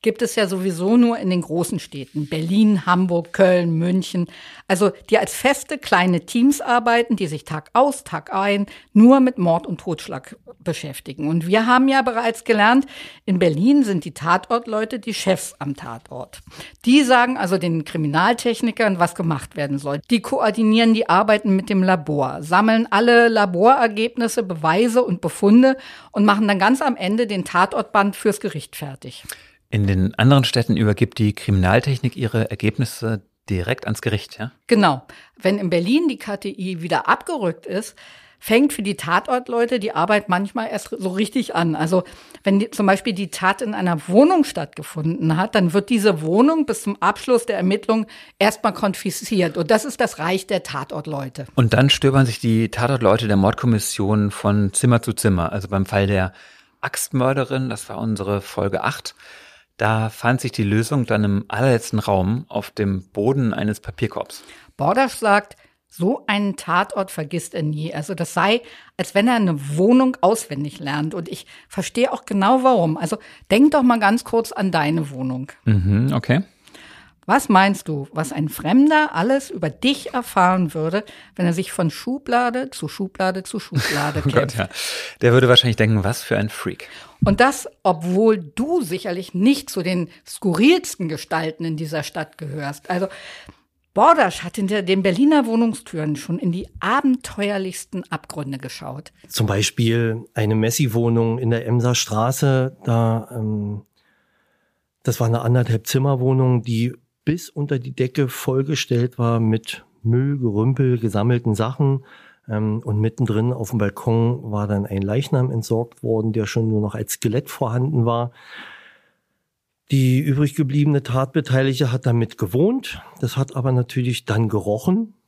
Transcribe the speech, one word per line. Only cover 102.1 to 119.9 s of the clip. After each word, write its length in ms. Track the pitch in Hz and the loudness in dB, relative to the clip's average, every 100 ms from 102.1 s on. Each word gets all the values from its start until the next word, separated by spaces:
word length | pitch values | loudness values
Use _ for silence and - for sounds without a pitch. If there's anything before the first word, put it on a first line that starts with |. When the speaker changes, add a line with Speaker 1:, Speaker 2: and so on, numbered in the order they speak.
| 107 117 135 143 131 131 - | -2 0 0 0 2 -2 -6
Speaker 3:
Da... 460 | - 117 113 113 110 | -2 0 2 -2 -6
Ähm, 520 | 117 110 107 104 104 _ _ _ _ _ _ _ _ _ _ _ _ | -8 -4 -4 -6 -8 _ _ _ _ _ _ _ _ _ _ _ _
das 160 | - 117 | -4 -2
war 80 | 117 | 0
eine 140 | 117 | 0
anderthalb 440 | 120 123 117 113 - | 2 2 2 -2 0
Zimmer 340 | 135 139 135 | 0 0 0
Wohnung, 440 | 127 131 127 123 | 2 2 2 2
die 300 | 120 113 120 - _ _ | 0 -2 -2 -6 _ _
bis 260 | - 170 - | -4 -4 -6
unter 280 | - 143 139 | -8 -4 -4
die 140 | 123 | -6
Decke 380 | 131 127 147 135 | -4 -4 -2 -4
vollgestellt 880 | - - 131 135 147 - 120 123 - | -4 -4 -2 -2 -4 -2 0 -2 -2
war 200 | 117 117 | 0 2
mit 460 | 113 113 113 - _ _ | 2 0 -4 -16 _ _
Müll, 380 | 113 120 135 143 | 0 0 0 -2
Gerümpel, 580 | 120 101 117 131 131 123 | -2 0 0 2 0 0
gesammelten 560 | 110 101 110 123 120 | 0 0 0 0 0
Sachen. 500 | 104 113 135 139 135 131 - - _ - | -2 -2 0 0 0 -6 -20 -20 _ -8
Ähm, 320 | 107 107 110 | -4 -2 -4
und 160 | 117 104 | -4 -2
mittendrin 540 | 110 - 123 107 120 | -2 -2 -2 0 -2
auf 160 | 127 104 | -4 -4
dem 80 | 120 | -2
Balkon 720 | 101 - - 113 117 123 113 | -2 -2 -2 0 0 -2 -6
war 160 | 104 104 | -6 -2
dann 200 | 104 101 | -2 -2
ein 140 | 98 | -4
Leichnam 500 | 98 110 139 135 127 | -2 -4 -2 -2 0
entsorgt 500 | 120 - 113 117 _ | -4 -2 -4 -4 _
worden, 320 | 120 110 110 | -4 -2 -2
der 140 | 110 104 | -2 -2
schon 200 | - 113 | -2 0
nur 140 | 110 | -2
noch 140 | 104 110 | -2 -6
als 180 | 110 | -10
Skelett 360 | - 117 117 147 | -4 -2 -2 -6
vorhanden 560 | - 120 120 131 151 117 | -6 -4 -2 -2 0 0
war. 260 | 117 120 _ - - - - - _ _ _ _ _ _ _ _ _ _ | 0 -4 _ -20 -20 -20 -20 -20 _ _ _ _ _ _ _ _ _ _